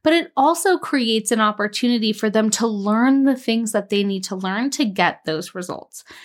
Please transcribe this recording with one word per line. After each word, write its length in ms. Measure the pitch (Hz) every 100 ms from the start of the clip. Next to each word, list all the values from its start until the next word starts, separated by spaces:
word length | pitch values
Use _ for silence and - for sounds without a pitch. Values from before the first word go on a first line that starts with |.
but 100 | 311
it 200 | 339 - -
also 420 | 277 330 392 349
creates 520 | - 277 226 220 220
an 100 | 226
opportunity 720 | 214 208 208 - 247 240 214
for 160 | 208 220
them 220 | 214 220
to 160 | - 226
learn 580 | 208 196 220 247 269
the 120 | 269 262
things 360 | - 226 226
that 180 | 208 196
they 120 | 202
need 220 | 202 196
to 120 | 190 190
learn 340 | 185 196 269
to 140 | 277
get 360 | 240 190 175 -
those 300 | - 156 -
results. 500 | 185 - - - - - -